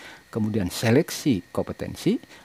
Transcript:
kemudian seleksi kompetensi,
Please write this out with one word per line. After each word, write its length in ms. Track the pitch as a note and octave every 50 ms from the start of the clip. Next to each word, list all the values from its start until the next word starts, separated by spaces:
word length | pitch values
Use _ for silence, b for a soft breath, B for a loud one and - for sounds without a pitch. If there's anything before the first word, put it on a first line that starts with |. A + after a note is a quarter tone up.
| B B B B B _ -
kemudian 400 | A#2 G#2+ G#2+ G#2+ A2 F#2 F2 -
seleksi 720 | - - A2+ A#2 D3 F3 - - - - D#3 A2+ F2 - - -
kompetensi, 640 | F#2 - - F2 - - - - - - E3 A#3 - B B B B